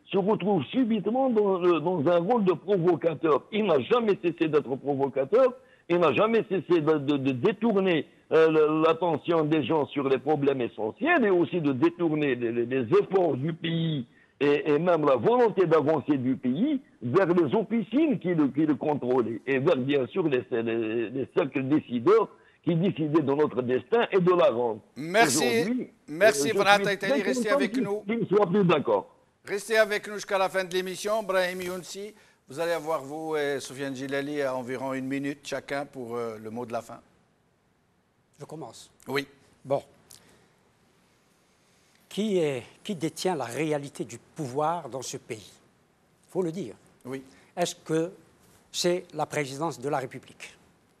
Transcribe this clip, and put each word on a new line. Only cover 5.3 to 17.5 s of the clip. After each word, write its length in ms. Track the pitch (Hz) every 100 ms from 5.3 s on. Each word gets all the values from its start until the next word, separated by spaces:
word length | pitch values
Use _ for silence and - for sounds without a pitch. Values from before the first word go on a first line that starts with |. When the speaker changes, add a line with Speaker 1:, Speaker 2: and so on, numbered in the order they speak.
| 226 254 247 _ _ -
Speaker 1:
il 100 | 170
n'a 140 | 165
jamais 300 | 123 214 226 156
cessé 320 | 185 - 175
de, 180 | 151 156
de, 180 | 139 143
de 160 | 135
détourner, 760 | 131 180 - 233 202 190 160 - _ -
euh, 500 | 156 160 156 151 156
l'attention 640 | 160 165 180 147 - 170
des 200 | 151 160
gens 220 | 120 160 135
sur 220 | 127 131
les 100 | 131
problèmes 440 | 127 151 139 139
essentiels 640 | 113 - 107 - 277 349
et 60 | 214
aussi 300 | 180 160 175
de 120 | 143
détourner 600 | 131 165 170 170 151 147
les, 180 | 123 120
les, 140 | 120 117
les 320 | 131 110 196
efforts 380 | 196 190 170 131
du 160 | 151
pays 540 | 160 165 165 165 151 117 _ _ -
et, 300 | 143 147 156
et 80 | 147
même 260 | 180 170
la 120 | 147 127
volonté 500 | 160 247 233 180 175
d'avancer 500 | 160 143 156 - 135
du 200 | 123 131
pays 440 | 127 135 277 269 - -
vers 240 | 123 151 175
les 280 | 175 151